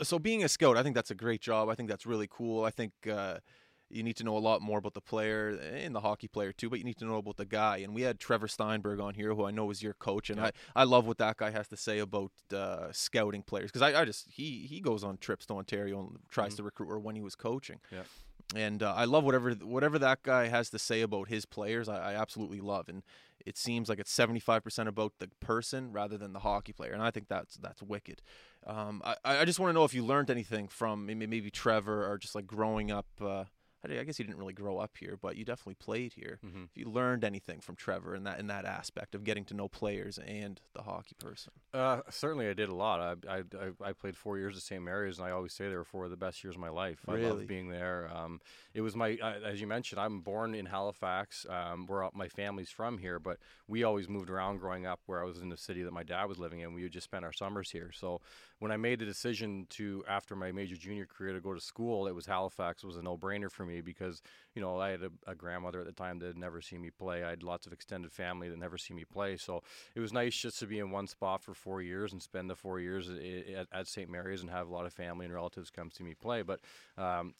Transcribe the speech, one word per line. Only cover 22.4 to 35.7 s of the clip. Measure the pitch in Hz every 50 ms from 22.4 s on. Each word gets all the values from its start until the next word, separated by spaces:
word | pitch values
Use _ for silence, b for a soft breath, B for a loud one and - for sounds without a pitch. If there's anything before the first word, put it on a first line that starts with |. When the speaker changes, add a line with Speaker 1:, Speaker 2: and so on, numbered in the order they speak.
| 107 80 98 101
Speaker 1:
love. | 98 101 101 95 87 -
And | 85 95 92 B B B B B B B -
it | - 101 -
seems | - 120 120 117 117 107
like | 110 95
it's | 101 -
seventy-five | - - 123 117 117 117 - - 113 113 -
percent | 113 - - 113 110
about | 104 107 107 107 - _
the | - 95 - _
person | - - 113 113 117 - - 131 131 123
rather | 107 101 104 104 107 104
than | 104 101 95
the | 98
hockey | 92 104 101 101 101 - 104
player, | - - 60
and | - 104
I | 110 117
think | 113 113 101 -
that's, | 101 92 - - -
that's | - 87 92 - -
wicked. | 104 98 104 101 - - - - B B B B B B B B B
Um, | - 107 107 107 104 107 101 -
I, | - 117 - _
I, | 123 139 139
I | 160
just | 170 175 175
wanna | 185 180 165
know | 165 156
if | 135 -
you | 127 117
learned | 110 135 143 143 123
anything | 131 120 110 - 117 107 101 98
from | - - 117 113 107 104 101
may-, | 98 110
may-, | 110 110 110
maybe | 113 117 104 104
Trevor | - - - 123 110 110 101 104 107 104 101 98
or | 101 101
just, | - - -
like, | 107 98 95
growing | 107 104 110 110 110 107 107 104
up, | 104 101 98 - - -
uh, | 107 101 98 98 92 92 _ _ _ _ _ _
I | - -
di-, | 147 123
I | 127
guess | 147 151 -
you | 117
didn't | 101 101 76
really | 98 95 95
grow | 95 101 101 95 95
up | 101 107 _ -
here, | - 92 98 95
but | - 92 - -
you | 110
definitely | 120 120 - - 101